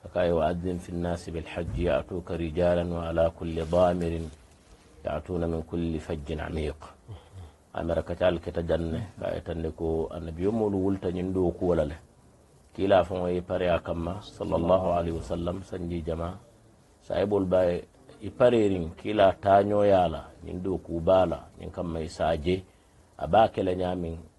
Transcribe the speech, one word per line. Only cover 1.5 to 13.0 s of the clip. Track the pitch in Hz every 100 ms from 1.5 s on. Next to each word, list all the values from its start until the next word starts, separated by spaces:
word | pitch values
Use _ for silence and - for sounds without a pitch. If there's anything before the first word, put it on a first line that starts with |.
| - 82 87
يأتوك | 85 69 - 92 85
رجالا | 85 85 78 87 87 87
وعلى | 85 82 82 82 -
كل | 85 82 80
ضامر | 87 90 90 85 85 80 - - _ _ - - - -
يأتون | 76 82 90 82
من | 82 78
كل | 87 82 78
فج | - 82 73 78
عميق." | 78 80 76 71 - - - 98 - 95 82 _ _ -
Amara | 82 82
ka | 78 87
cal | 90 85
kita | - 80 85
janne, | 82 82 80 107 -
ka | 95 82
itande | 82 82 80 80
ko | 82 80 80
annabiyo | 85 82 80 92
mulu | 113 107 98
wulta | 95 98 95
nyin | 90 90
do | 92 87
ko | 87 90 85
wala | 73
le. | 76 - _ - _ _ _ _
Kila | - 95 98